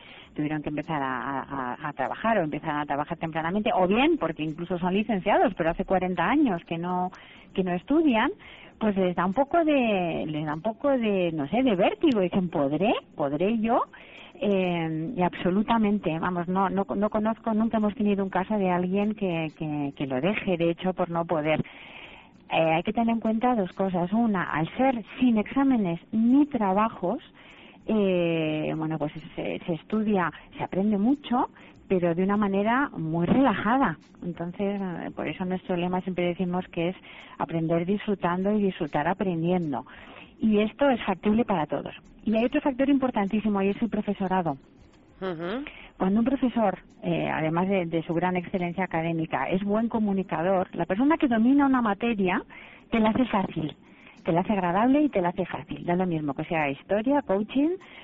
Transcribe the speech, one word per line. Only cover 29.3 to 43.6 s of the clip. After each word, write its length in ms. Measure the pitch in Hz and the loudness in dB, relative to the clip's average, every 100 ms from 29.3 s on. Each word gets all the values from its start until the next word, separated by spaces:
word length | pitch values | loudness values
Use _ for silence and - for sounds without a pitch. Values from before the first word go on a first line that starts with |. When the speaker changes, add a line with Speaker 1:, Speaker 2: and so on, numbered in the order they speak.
Speaker 1:
se, 240 | - 175 - | -8 -6 -6
se 80 | - | -4
estudia, 560 | 160 - 214 214 196 165 - - - | -6 -2 -2 2 2 0 -6 -16 -10
se 80 | |
aprende 340 | - 180 208 202 | -6 0 0 2
mucho, 500 | 226 285 - 240 - - - - - | 2 0 0 -2 -2 -8 -20 -16 -2
pero 260 | 185 175 | 0 2
de 80 | 170 | 2
una 120 | 190 208 | 0 2
manera 540 | 202 196 208 247 285 - | 0 2 2 2 0 -4
muy 300 | 160 160 170 | -2 0 2
relajada. 720 | 254 269 196 202 269 214 156 - - | 4 4 2 2 2 2 -2 -12 -12
Entonces, 560 | 175 165 175 175 196 202 | -10 -8 -8 -4 -4 -2
eh, 300 | 190 165 - | -6 -6 -8
por 140 | - 143 | -6 -8
eso 160 | 160 | -4
nuestro 320 | 185 185 - 175 | -4 -4 -2 -2
lema 240 | 180 185 | 0 -2
siempre 260 | 190 175 175 | -2 -2 -2
decimos 380 | 170 180 180 - | 0 -2 -2 -4
que 160 | 170 170 | -4 -4
es 60 | - - - - - | -4 -16 -20 -16 -6
aprender 480 | 143 165 165 170 175 | -4 -2 0 0 0
disfrutando 640 | 208 - 190 175 180 196 | -2 -2 -2 -2 0 0
y 100 | 214 | 2
disfrutar 420 | 196 - 151 151 156 | 0 -2 -4 -2 -2
aprendiendo. 800 | 190 190 165 165 185 160 120 - - - - - - | 0 -2 0 0 0 0 -4 -8 -18 -20 -20 -20 -2
Y 180 | 220 208 | 2 4
esto 300 | 220 - 285 | 2 2 2
es 120 | 240 - | 2 -2
factible 380 | 180 214 220 | -2 2 2
para 220 | 240 180 151 | 2 0 0
todos. 280 | 139 - - - - | -4 -6 -14 -20 -8
Y 120 | - 220 | 0 2
hay 80 | |
otro 160 | 247 294 | 2 0
factor 280 | 294 247 269 | 0 0 2
importantísimo, 720 | 277 262 220 196 214 214 202 | 4 2 0 0 0 0 2